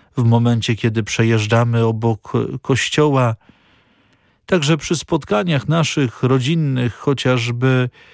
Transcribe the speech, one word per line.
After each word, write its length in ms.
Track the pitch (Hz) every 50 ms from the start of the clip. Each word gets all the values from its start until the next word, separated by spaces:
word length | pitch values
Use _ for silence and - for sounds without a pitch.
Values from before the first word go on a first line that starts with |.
| _ _ -
w 80 | 127 120
momencie, 520 | 117 117 117 117 120 117 110 - - 110
kiedy 260 | - - 113 107 113
przejeżdżamy 800 | 104 - - - 113 113 113 110 107 107 117 117 120 117 117 117 117
obok 480 | 113 113 110 117 117 107 - - - - 120 113 - 135 127
kościoła. 720 | - - 135 - - - - 151 151 151 135 131 123 113 110 - _ _ - _ _ _ _ _ _ _ _ _ _ _ _ _ _ _ _ _ _
Także 300 | - 190 170 139 147 165
przy 200 | 143 - - 175
spotkaniach 720 | 131 - - 170 151 - - 202 208 196 170 151 127 - 147
naszych 540 | 160 170 147 - - 156 135 113 - -
rodzinnych, 720 | 131 123 131 135 120 147 170 165 151 139 131 127 123 113 -
chociażby, 960 | - - 151 139 - - 127 127 120 117 120 120 120 131 131 131 127 123 123 _ - - -